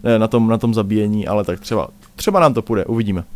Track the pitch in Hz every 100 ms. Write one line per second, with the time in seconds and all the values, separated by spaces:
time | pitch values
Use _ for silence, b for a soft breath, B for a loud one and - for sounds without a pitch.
0 | - 113 110 120 113 113 117 113 101 107
1 | 104 107 101 104 98 90 - 110 71 -
2 | - - - 196 160 117 - 110 90 113
3 | 104 92 85